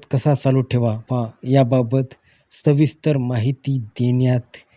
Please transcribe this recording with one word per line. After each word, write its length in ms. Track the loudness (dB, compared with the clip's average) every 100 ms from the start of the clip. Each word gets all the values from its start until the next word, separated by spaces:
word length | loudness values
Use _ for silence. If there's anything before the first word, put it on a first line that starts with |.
| -2
कसा 240 | -2 0
चालू 260 | 0 0 0
ठेवावा 680 | 0 0 -2 -4 -4 -6 -6 -8 0
याबाबत 640 | 2 4 2 0 -2 -4 -10 _ _ _ -4
सविस्तर 520 | 0 2 2 -2 -2 -2
माहिती 640 | -2 -2 -2 -4 -4 -4
देण्यात 800 | -6 -4 0 2 2 0 -4 -16 -20